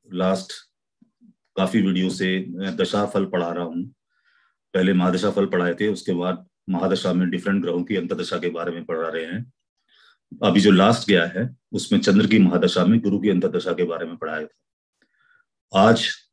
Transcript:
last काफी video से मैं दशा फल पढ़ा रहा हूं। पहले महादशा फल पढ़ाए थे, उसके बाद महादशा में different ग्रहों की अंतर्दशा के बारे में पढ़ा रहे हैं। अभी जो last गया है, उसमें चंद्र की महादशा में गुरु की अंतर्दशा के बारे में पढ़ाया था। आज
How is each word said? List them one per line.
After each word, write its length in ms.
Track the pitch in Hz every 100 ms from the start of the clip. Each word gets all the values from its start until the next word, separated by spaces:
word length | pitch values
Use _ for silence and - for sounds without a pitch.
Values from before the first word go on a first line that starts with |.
| -
last 400 | 90 95 95 - - - _ _ _ _ _ _ _ _ -
काफी 260 | 95 110
video 280 | 95 92 92
से 340 | - 92 92 87
मैं 280 | 90 98 78
दशा 300 | 113 101 101
फल 180 | 101
पढ़ा 280 | 95 90 85
रहा 120 | 85
हूं। 180 | 85 85 101 - _ _ _ _ _ _ _
पहले 180 | 95 92
महादशा 380 | 92 92 92 101
फल 160 | 104 98
पढ़ाए 280 | 92 90
थे, 140 | 85 104
उसके 240 | 92 -
बाद 360 | 87 90 90 - _ -
महादशा 440 | 87 92 95 95
में 180 | 90 90
different 320 | 90 98 98
ग्रहों 220 | 85 87
की 120 | 90 98
अंतर्दशा 420 | 85 87 85 90
के 100 | 87
बारे 240 | 85 85
में 120 | 85
पढ़ा 240 | 80 82 82
रहे 160 | 82
हैं। 280 | 80 101 123 _ _ _ _ _ _ _ _ -
अभी 180 | 104 95
जो 100 | 101
last 380 | 92 101 120 -
गया 180 | 90 82
है, 300 | 92 131 - _
उसमें 280 | 101 - 98
चंद्र 260 | - 98 101
की 120 | 107
महादशा 460 | 90 87 90 92
में 160 | 90 113
गुरु 180 | 104 98
की 100 | 104
अंतर्दशा 440 | 90 87 87 87
के 120 | 82
बारे 220 | 85 82 85
में 100 | 82
पढ़ाया 300 | 78 78 78
था। 100 | _ _ _ _ _ _ _ _ _ _ _ _
आज 340 | 95 110 117 - - _